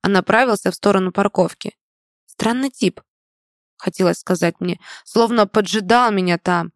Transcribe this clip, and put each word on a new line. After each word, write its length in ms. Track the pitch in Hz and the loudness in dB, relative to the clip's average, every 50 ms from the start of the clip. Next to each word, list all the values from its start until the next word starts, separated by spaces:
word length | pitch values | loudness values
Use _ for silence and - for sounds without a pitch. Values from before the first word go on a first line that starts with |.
а 60 | - 190 | -2 2
направился 600 | 202 185 180 - 208 220 262 254 220 196 - 185 | 0 0 2 2 2 2 2 2 0 -2 -2 -4
в 40 | 180 | -4
сторону 380 | - - 202 196 196 185 185 | 0 0 2 2 2 0 -2
парковки. 640 | 175 - 202 202 _ - 180 - - _ - - - _ _ _ _ _ _ _ _ _ _ | -2 -2 -2 -2 _ 0 0 0 -2 _ -14 -14 -14 _ _ _ _ _ _ _ _ _ _
"Странный 440 | _ - _ - 220 233 254 269 277 | _ -8 _ -4 -2 -2 -2 -4 -6
тип", 300 | _ - - 180 - - _ _ _ _ _ _ _ _ _ _ _ _ _ _ _ | _ -2 -2 -2 -2 -4 _ _ _ _ _ _ _ _ _ _ _ _ _ _ _
хотелось 420 | _ - - - - 185 175 170 - | _ -8 -8 -2 0 0 0 0 -2
сказать 420 | - - 185 170 - 170 170 _ | -2 -4 -2 0 0 -2 -2 _
мне, 180 | - 180 180 - - - - - _ | -6 -6 -6 -8 -12 -20 -20 -20 _
словно 420 | - - 233 233 214 240 233 208 | -4 0 0 2 2 4 2 0
поджидал 640 | 196 - 220 208 185 - 220 202 180 226 240 247 233 | 2 2 -2 0 0 -2 -4 0 2 2 4 4 2
меня 280 | 208 196 185 180 175 165 | 2 0 0 0 -2 -2
там. 340 | _ - 180 170 165 170 _ | _ -2 -2 -2 -2 -6 _